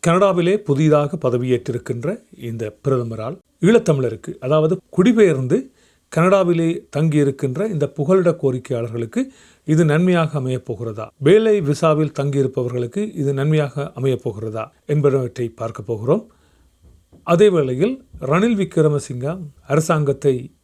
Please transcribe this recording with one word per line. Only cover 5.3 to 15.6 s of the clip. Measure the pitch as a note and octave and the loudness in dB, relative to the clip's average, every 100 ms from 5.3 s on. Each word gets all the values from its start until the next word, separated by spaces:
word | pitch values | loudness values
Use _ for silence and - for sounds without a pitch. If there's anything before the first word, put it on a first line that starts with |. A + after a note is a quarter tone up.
| C#3 B2+ G3+ C4+ _ _ _ _ - | 4 0 -2 -2 _ _ _ _ 0
கனடாவிலே | F3 G3 F3+ E3+ E3 E3+ - C#3+ | 4 4 2 2 0 -4 -6 -2
தங்கியிருக்கின்ற | D#3+ D3+ C#3 C3+ C#3 B2+ G#3+ | 0 2 0 0 -4 -4 -4
இந்த | F3 C#3+ - | -2 -4 -4
புகலிட | C#3+ F#3+ F3 D#3 | 0 2 2 0
கோரிக்கையாளர்களுக்கு | C#3 B2+ B2+ A#2+ A#2 A#2 A#2 - C4+ _ _ _ | -2 -2 -4 -6 -6 -6 -6 -4 -6 _ _ _
இது | - D#3 | -2 2
நன்மையாக | E3 D3 F3+ F3+ D#3+ D3+ | 2 2 2 2 0 -2
அமையப் | B2+ B2+ | -4 -6
போகிறதா, | - A2 A2+ G#2+ A2 _ | -6 -8 -8 -8 -12 _
வேலை | C#3 G3+ A3 G#3 | 4 4 4 2
விசாவில் | D3 D3+ E3 D3+ D3+ - | 0 0 2 2 0 -2
தங்கியிருப்பவர்களுக்கு | C#3+ C#3 C3 C3 A#2+ B2 B2 G3 G#3+ | -4 0 -2 -2 -4 -4 -6 -6 -6
இது | E3+ C#3 | -4 -4
நன்மையாக | C#3 C#3+ D#3 D3 C#3 C#3 | -2 0 0 0 -4 -10
அமையப் | - C3+ B2+ | -4 -2 -2
போகிறதா | C3 G#2 A2 A2 A2 _ _ | -4 -8 -8 -8 -12 _ _
என்பனவற்றை | D3 C#3+ C3+ B2 - A#2+ | 0 2 2 -2 -6 -8
பார்க்க | - | -6